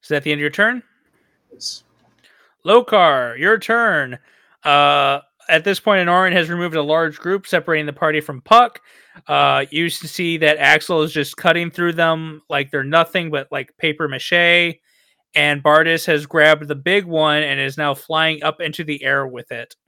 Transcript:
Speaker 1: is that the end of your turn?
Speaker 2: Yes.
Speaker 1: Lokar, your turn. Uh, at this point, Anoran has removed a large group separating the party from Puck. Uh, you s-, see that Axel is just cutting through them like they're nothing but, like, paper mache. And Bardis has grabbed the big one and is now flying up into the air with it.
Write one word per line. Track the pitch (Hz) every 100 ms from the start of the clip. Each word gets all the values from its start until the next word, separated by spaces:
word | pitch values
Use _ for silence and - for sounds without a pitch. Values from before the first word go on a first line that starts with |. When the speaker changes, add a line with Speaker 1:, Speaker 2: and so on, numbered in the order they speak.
Speaker 1:
is | -
that | 147
the | 147
end | 147
of |
your | 147
turn? | 147 214 247 - _ _ _ _ _ _
Speaker 2:
Yes. | - - - _ _ _ _ _ _ _ _
Speaker 1:
Lokar, | 165 226 240 214 175 139 120 120
your | 170 220
turn. | - 233 233 165 131 123 _ _ _ _
Uh, | 151 143 143 143 139 139 _ _ _
at | 160
this | 175 190
point, | - 196
Anoran | 175 180 185
has | 180 165
removed | 175 175
a | 160
large | 147 156 165 151
group | 170 196 -
separating | 175 156 160 151
the |
party | 139 160 151
from | 147 135
Puck. | - 226 240 - _ _ _ - -
Uh, | 143 143 135 139
you | 147 170
s-, | -
see | 165 - 175 165
that | 156 151
Axel | 143 156 - 170
is | 156
just | 156 139 -
cutting | 185 170 170
through | - 175
them | 165 165 160 160 156 _
like | 143 139
they're | 143
nothing | 135 160 165 190 165
but, | 147 135
like, | 143 135 _
paper | 160 151 156
mache. | 131 - 175 170 175 170 165 _ _ _ _ _ -
And | 147 143
Bardis | 143 151 165 165 170
has | 151 147
grabbed | 165 151 156 147
the |
big | 139 147 196
one | 180 160 156 151
and | 147 139
is | 135 139
now | 147
flying | 139 - 160 160 156
up | 151 156
into | 165 151
the | 156 143
air | 131 139 135
with | 123 117
it. | 117 117 _